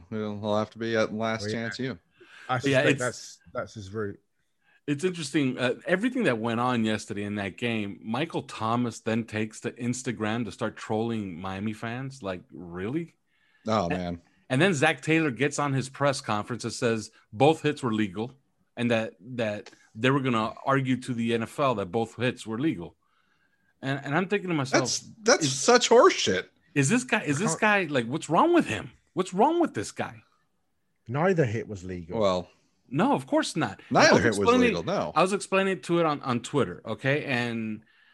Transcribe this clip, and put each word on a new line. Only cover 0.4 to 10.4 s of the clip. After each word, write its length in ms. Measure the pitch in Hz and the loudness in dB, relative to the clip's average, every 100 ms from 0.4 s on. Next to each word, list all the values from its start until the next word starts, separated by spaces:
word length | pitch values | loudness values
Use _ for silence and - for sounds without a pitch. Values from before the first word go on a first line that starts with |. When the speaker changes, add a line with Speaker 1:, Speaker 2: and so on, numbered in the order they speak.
| 107 104 | 0 0
Speaker 1:
have 120 | 107 | 0
to 100 | 110 | -6
be 160 | 113 113 | -2 0
at 180 | 107 | 0
last 280 | 107 110 113 | -2 -4 -4
Speaker 2:
Well, 80 | 104 | -4
yeah. 60 | 113 | -6
Speaker 1:
chance 160 | 113 101 | -6 -6
you. 200 | 127 95 _ _ - - - | -8 -10 _ _ -20 -12 -4
Speaker 2:
I 60 | |
Speaker 3:
Yeah, 60 | 127 | -2
Speaker 2:
suspect 280 | 139 131 - | 2 4 4
Speaker 3:
it's 120 | 135 | 2
Speaker 2:
that's, 380 | 123 - - - _ | 0 -6 -14 -18 _
that's 200 | 123 98 | -10 -10
his 200 | 110 95 | -12 -10
route. 260 | 110 101 - _ _ _ _ _ _ - | -6 -8 -8 _ _ _ _ _ _ -6
Speaker 3:
It's 160 | 147 | -2
interesting. 540 | 185 170 143 160 135 - | -2 -4 -2 0 0 0
Uh, 160 | 123 - - | 0 -2 0
everything 380 | 185 254 254 | 0 0 0
that 140 | 185 113 | 2 2
went 240 | 117 117 | 0 0
on 240 | 127 120 110 | 2 2 2
yesterday 380 | 107 - 101 | 0 -4 -6
in 120 | 104 104 | -4 -4
that 220 | 98 - | -6 -4
game, 420 | 120 113 101 - | -4 -2 -4 -8
Michael 420 | 110 117 165 170 | -6 -4 -4 -6
Thomas 560 | - - 110 120 120 - | -8 -4 -2 0 -2 -4
then 240 | - 113 110 | -2 -2 -2
takes 340 | 107 107 - | -4 -4 -6
to 100 | 120 | -10
Instagram 760 | - 120 120 131 101 107 117 | -6 -6 -4 -4 -4 -2 -2